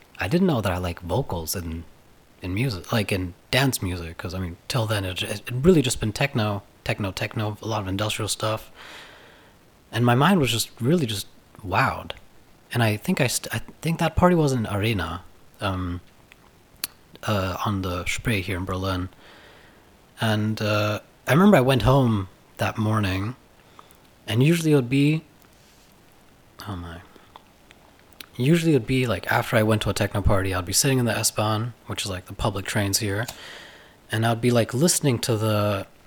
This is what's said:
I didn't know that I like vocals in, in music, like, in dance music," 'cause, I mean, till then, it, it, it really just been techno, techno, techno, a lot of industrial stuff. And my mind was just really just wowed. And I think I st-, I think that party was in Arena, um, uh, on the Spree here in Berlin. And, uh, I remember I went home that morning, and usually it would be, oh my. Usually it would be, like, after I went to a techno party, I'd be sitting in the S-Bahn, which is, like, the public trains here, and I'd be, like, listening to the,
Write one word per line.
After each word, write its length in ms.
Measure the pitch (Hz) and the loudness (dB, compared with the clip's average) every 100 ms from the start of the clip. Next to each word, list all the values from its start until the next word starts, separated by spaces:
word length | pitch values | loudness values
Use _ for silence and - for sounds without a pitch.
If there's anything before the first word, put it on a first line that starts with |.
| - - | -16 -8
I 100 | - | 0
didn't 180 | 170 190 | 2 2
know 140 | 123 | 2
that 120 | 95 | 0
I 60 | 90 | 0
like 220 | 90 - | -2 -6
vocals 540 | 85 104 - 87 80 | -4 -2 -2 -6 -6
in, 300 | 98 85 82 - - - - _ - | -6 -6 -8 -10 -20 -20 -20 _ -14
in 120 | 92 | -6
music, 360 | 98 135 92 - | -2 -2 -4 -2
like, 200 | 120 101 | -2 0
in 220 | 95 90 - - | -2 -4 -10 -2
dance 320 | 123 135 - | 2 2 0
music," 340 | 92 90 82 82 | -4 -6 -8 -10
'cause, 180 | 90 | -10
I 40 | 92 | -6
mean, 180 | 92 87 - | -8 -8 -6
till 200 | 131 107 | -4 -2
then, 180 | 104 | -2
it, 180 | 95 90 | -4 -6
it, 200 | 101 104 - | -6 -8 -6
it 80 | |
really 280 | 123 165 170 | 0 4 6
just 180 | 131 - | 4 0
been 120 | 110 | -2
techno, 500 | - 143 123 107 101 - _ | -2 -2 0 -2 -2 -8 _
techno, 280 | - 110 98 | -6 -4 -4
techno, 460 | - 117 117 107 104 | -4 -6 -4 -4 -4
a 60 | 107 | -4
lot 160 | 110 | -4
of 60 | 95 | -4
industrial 400 | 98 107 - 104 | -2 -2 -2 -4
stuff. 420 | - 110 110 - - - - - - - - - _ _ _ - | -4 -4 -4 -8 -20 -20 -20 -20 -20 -20 -20 -20 _ _ _ -8
And 120 | 117 | 0
my 100 | 120 | 2
mind 260 | 120 151 196 | 4 4 4
was 100 | 123 | 2
just 200 | 113 - - | 0 -4 -2
really 260 | 117 175 123 | 0 2 0
just 200 | 101 - - - - | -4 -8 -16 -20 -16
wowed. 480 | 92 98 147 - - - - - - - - | -4 0 0 -2 -10 -16 -18 -20 -20 -20 -6
And 100 | 123 | 0
I 140 | 110 107 | 2 0
think 240 | - 185 | -2 0
I 60 | 127 | 0
st-, 280 | - - | -2 -6
I 60 | 120 - - | -8 -10 -8
think 180 | 156 165 | -4 -2
that 180 | 131 - | 0 4
party 180 | 180 | 4
was 180 | 175 147 | 6 4
in 140 | 127 101 | 2 -2
Arena, 560 | 98 110 104 80 90 - - - - | 0 0 0 -2 -8 -12 -20 -20 -6
um, 400 | 101 92 90 90 - - - - - - _ - - - - - | -4 -2 -4 -6 -10 -20 -20 -20 -20 -20 _ -12 -12 -12 -20 -10
uh, 320 | - 104 95 87 | -2 -2 -2 -2
on 180 | 110 98 | -2 -2
the 220 | 92 90 85 | -2 -4 -4
Spree 360 | - 123 104 | -4 -2 -2
here 140 | 90 90 | -2 -4
in 80 | |
Berlin. 440 | 95 92 95 92 92 - - - - - - - _ _ _ - | -4 -4 -2 -4 -6 -10 -20 -20 -20 -20 -20 -20 _ _ _ -4
And, 400 | 113 107 107 107 | 0 2 0 -2
uh, 400 | 104 107 104 104 - _ - | 0 0 0 -2 -8 _ 2
I 60 | |
remember 240 | 143 202 175 | 6 8 6
I 40 | |
went 220 | 127 127 | 6 4
home 460 | 131 139 123 104 95 - _ - | 6 6 4 2 -2 -10 _ -6
that 200 | 107 - | -4 -2
morning, 580 | 107 107 98 95 104 127 _ _ - - - - - _ - | 0 0 0 -2 -4 -8 _ _ -20 -20 -20 -20 -20 _ -2
and 160 | 110 | 2
usually 300 | 147 170 160 | 4 4 4
it 40 | 143 | 4
would 140 | 120 | 4
be, 340 | 139 143 160 - - - - - - - _ - - _ - _ - 104 | 2 2 2 -4 -20 -20 -20 -20 -20 -20 _ -20 -20 _ -20 _ -18 -12
oh 100 | 90 | -10
my. 220 | 85 87 - - - - _ _ - - - _ - - - - | -10 -14 -18 -20 -20 -20 _ _ -20 -20 -20 _ -20 -20 -14 -2
Usually 360 | 131 170 160 | 2 4 4
it 40 | 139 | 2
would 100 | 110 | 2
be, 200 | 131 123 | 0 0
like, 240 | 95 - | -2 -2
after 240 | 117 - 117 | -2 2 2
I 60 | |
went 200 | 107 107 | 2 2
to 80 | 107 | 0
a 40 | |
techno 280 | - 104 104 | -2 -2 0
party, 320 | 104 101 95 | 2 2 0
I'd 100 | 90 | -4
be 80 | 90 | -2
sitting 260 | 92 143 131 | 0 2 2
in 80 | 117 | 2
the 100 | 104 | 0
S-Bahn, 580 | 113 - 107 107 120 - - | -2 0 0 0 -4 -8 -12
which 180 | - | -8
is, 60 | 104 | -6
like, 160 | 90 - | -8 -10
the 60 | |
public 340 | - 113 98 95 | -4 -2 -2 -4
trains 320 | 110 101 98 | -2 0 0
here, 280 | 104 98 123 - - - - - - - - | -2 -4 -4 -10 -16 -18 -20 -20 -20 -20 -6
and 120 | 113 | 0
I'd 160 | 117 117 | 0 2
be, 100 | 123 | 2
like, 220 | 120 107 | 2 2
listening 460 | 123 175 - 147 113 | 2 2 2 2 0
to 160 | - 107 | 0 0
the, 500 | 110 104 104 98 - - | 2 2 0 -2 -6 -16